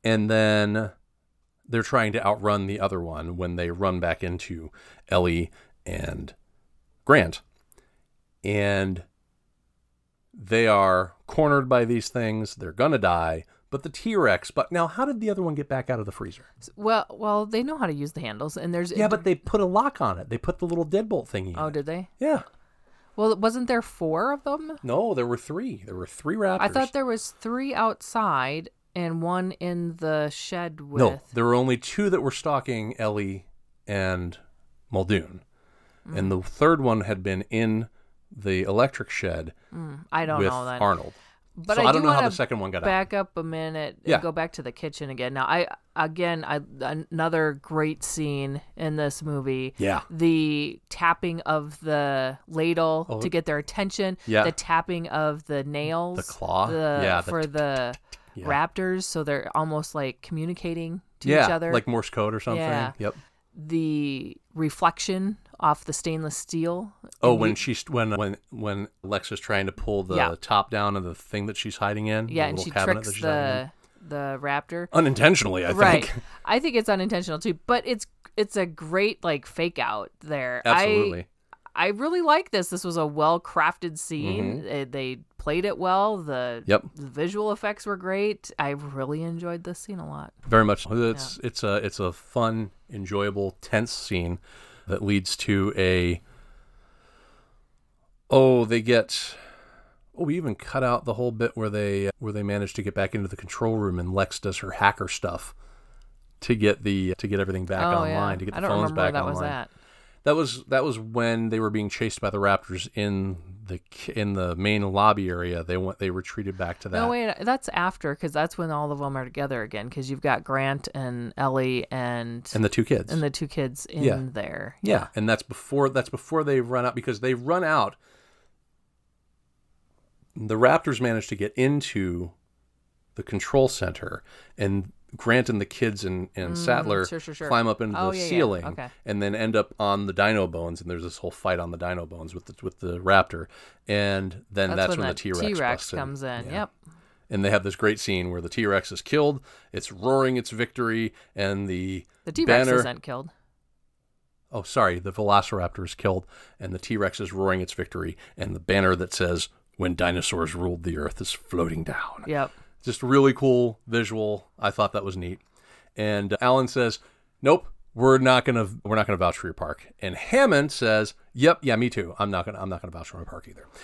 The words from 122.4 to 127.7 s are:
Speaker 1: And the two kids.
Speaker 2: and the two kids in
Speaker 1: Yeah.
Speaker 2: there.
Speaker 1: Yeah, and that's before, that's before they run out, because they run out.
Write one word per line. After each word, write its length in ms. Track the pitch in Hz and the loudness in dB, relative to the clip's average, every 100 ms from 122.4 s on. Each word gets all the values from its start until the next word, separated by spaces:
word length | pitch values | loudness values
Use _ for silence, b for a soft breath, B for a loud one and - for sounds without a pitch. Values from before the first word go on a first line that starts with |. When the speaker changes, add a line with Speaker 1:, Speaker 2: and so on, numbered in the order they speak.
| - | -4
Speaker 1:
And 80 | 107 | 0
the 40 | 107 | 2
two 160 | - | 2
kids. 280 | - 123 - | 2 0 0
Speaker 2:
and 80 | 160 | -2
the 100 | 147 | -2
two 180 | 139 151 | -2 -6
kids 360 | - 135 123 - | -4 -4 -6 -10
in 180 | 156 | 0
Speaker 1:
Yeah. 160 | 139 110 131 | 2 2 -2
Speaker 2:
there. 440 | 127 101 - 104 - | -8 -8 -8 -10 -6
Speaker 1:
Yeah, 280 | 202 - 90 - | 0 0 0 -2
and 120 | 107 | 2
that's 140 | 110 | 0
before, 460 | - - - 139 139 | -2 -14 -2 2 2
that's 200 | 131 117 | 2 -2
before 360 | - - 160 | -6 -4 -2
they 160 | 143 135 | 2 2
run 260 | 120 123 123 | 2 0 0
out, 80 | |
because 240 | 123 127 104 | -2 -4 -2
they 160 | 123 | -2
run 300 | 123 127 175 | -2 0 0
out. 320 | 165 | 2